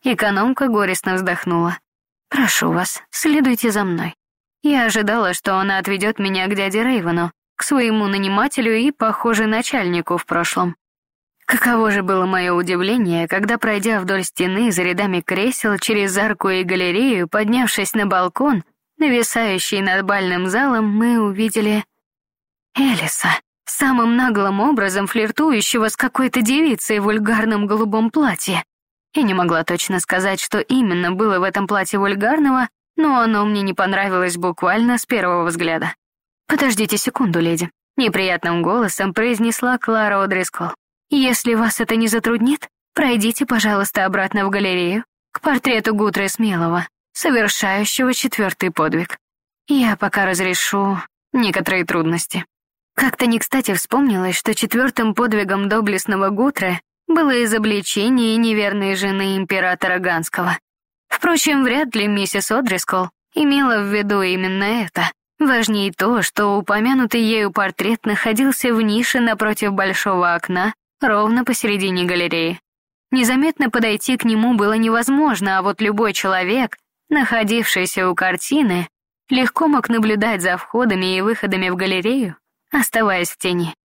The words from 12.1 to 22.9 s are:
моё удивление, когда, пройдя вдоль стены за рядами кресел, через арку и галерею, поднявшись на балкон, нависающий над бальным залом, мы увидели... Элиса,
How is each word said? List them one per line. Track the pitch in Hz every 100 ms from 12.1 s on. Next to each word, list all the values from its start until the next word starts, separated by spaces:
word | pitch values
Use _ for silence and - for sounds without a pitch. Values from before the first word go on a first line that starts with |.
| 190 185
моё | 185 180 175
удивление, | 175 180 190 240 190 170 170
когда, | 190 208 233
пройдя | 233 208 208 214
вдоль | 180 196
стены | 180 - 180 190 233
за | 175
рядами | 180 185 202 180
кресел, | - 185 220 254 226 196
через | - 214 196 185
арку | 214 208 196
и | 185
галерею, | 180 185 180 180 269 214 170
поднявшись | 208 214 247 240 - 196
на | 220 202
балкон, | 185 180 - 285 220 - _ _ _
нависающий | 302 240 226 233 226 185 - 202
над | 196 190
бальным | 190 202 185 180 185
залом, | 208 277 240 214
мы | 208 233 233
увидели... | 214 196 220 226 214 208 - _ _ _ _ _ _ _ _ -
Элиса, | 269